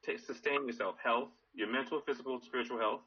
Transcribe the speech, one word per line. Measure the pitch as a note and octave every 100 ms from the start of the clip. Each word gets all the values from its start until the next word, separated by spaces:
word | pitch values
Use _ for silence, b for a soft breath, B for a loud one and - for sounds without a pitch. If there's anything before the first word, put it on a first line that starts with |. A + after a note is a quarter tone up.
take, | - C3
sustain | - B2 D3 C#3+ C3+
yourself, | A#2 G2+ -
health, | B2+ A#2 C3+ - _
your | - G#2
mental, | B2+ C3 D#3
physical, | C#3+ B2+ B2+ B2+
spiritual | - B2 A#2+ A#2+
health | A2 A2